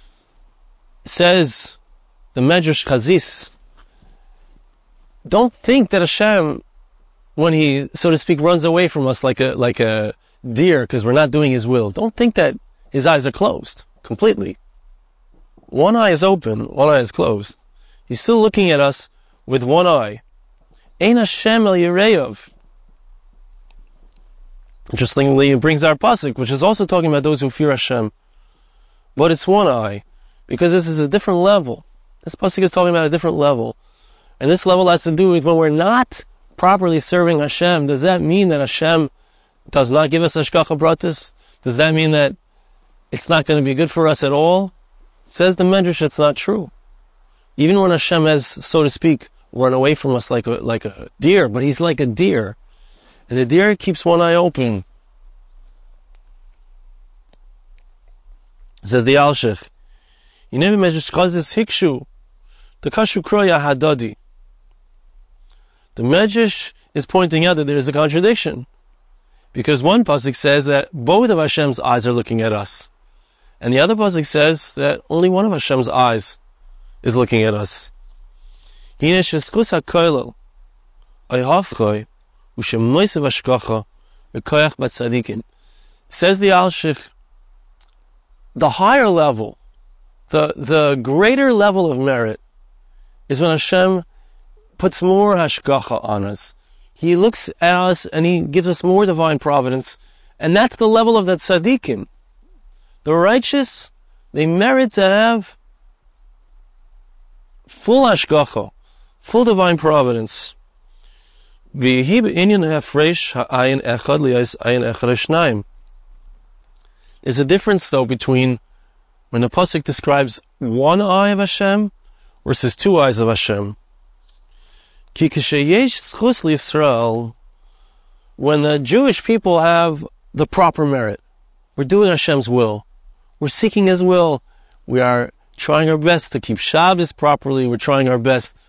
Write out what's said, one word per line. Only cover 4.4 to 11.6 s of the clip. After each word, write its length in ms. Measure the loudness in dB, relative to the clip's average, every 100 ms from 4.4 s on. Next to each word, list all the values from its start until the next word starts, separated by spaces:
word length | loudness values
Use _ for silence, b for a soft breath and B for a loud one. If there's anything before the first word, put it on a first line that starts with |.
| _ _ _ _ _ _ _ _ -2
don't 260 | 0 0
think 360 | -2 0 2 4
that 100 | 2
Hashem, 600 | 0 0 2 2 0 -4 -12 _ _ _ _ _ _ -2
when 180 | 2
He, 360 | 2 2 0 -4
so 180 | -2 0
to 60 | 0
speak, 240 | 0 0
runs 220 | 2 2
away 240 | 2 2 0
from 200 | 0 -2
us 160 | -2
like 160 | -2 -2
a, 140 | -2
like 260 | 0 -2 0
a 340 | -2 -2 -4 -8 _ _ -8
deer 360 | 0 2 2 0
'cause 180 | -4 0
we're 80 |
not 180 | 2 2
doing 200 | 0 0
His 140 | -2